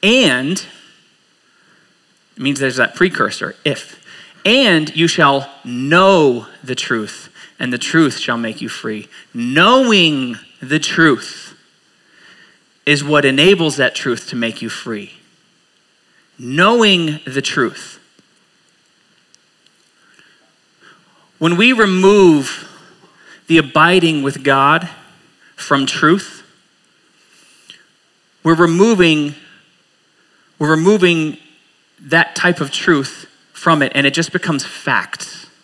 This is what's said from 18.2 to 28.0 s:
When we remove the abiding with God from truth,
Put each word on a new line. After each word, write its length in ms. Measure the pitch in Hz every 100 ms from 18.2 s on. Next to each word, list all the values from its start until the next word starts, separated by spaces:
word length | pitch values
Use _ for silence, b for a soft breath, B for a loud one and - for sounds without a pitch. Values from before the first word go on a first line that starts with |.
| _ _ _ _ _ _ _ _ _ _ _ _ _ _ _ _ _ _ b b b b b _ _ _ b b b b b _
When 180 | 160 175
we 160 | 226
remove 1000 | 254 208 185 190 208 190 151 131 - - b b b b b b b _
the 100 | 165
abiding 640 | 147 156 160 185 165 156
with 220 | 139 135
God 440 | 135 135 139 160 175 - - _ _ _ b -
from 280 | - 139
truth, 600 | 135 - 151 190 - - - _ _ _ _ _ _ _ _ b b b b b b _